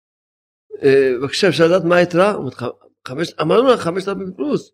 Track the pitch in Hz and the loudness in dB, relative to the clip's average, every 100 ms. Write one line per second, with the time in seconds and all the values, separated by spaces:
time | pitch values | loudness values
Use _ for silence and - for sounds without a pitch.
0 | _ _ _ _ _ _ _ - 139 135 | _ _ _ _ _ _ _ -2 2 4
1 | 131 120 135 - 190 151 165 185 170 175 | 2 0 -4 -2 0 2 2 2 2 2
2 | 175 170 202 170 135 - 123 - _ _ | 2 2 0 0 -8 -8 -10 -12 _ _
3 | - 131 170 - 156 202 262 226 170 185 | -12 -8 -6 -4 0 2 4 2 0 -6
4 | 190 190 190 - 294 226 - | -6 -8 -8 -8 -4 -4 -6